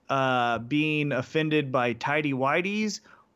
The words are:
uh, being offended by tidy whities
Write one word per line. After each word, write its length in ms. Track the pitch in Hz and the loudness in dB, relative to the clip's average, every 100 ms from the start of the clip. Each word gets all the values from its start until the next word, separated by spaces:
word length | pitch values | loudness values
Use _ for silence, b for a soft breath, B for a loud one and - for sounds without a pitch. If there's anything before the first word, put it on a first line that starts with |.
| - | -2
uh, 480 | 135 131 127 120 117 | 0 2 2 2 0
being 520 | 120 147 156 151 147 | -2 0 0 0 0
offended 600 | 127 - 156 156 151 135 | -2 -2 0 2 2 2
by 220 | 127 120 | 0 0
tidy 400 | 113 143 151 151 | 0 -2 0 0
whities 680 | 131 135 160 185 208 214 190 b b b | 0 0 0 0 -2 -2 -6 b b b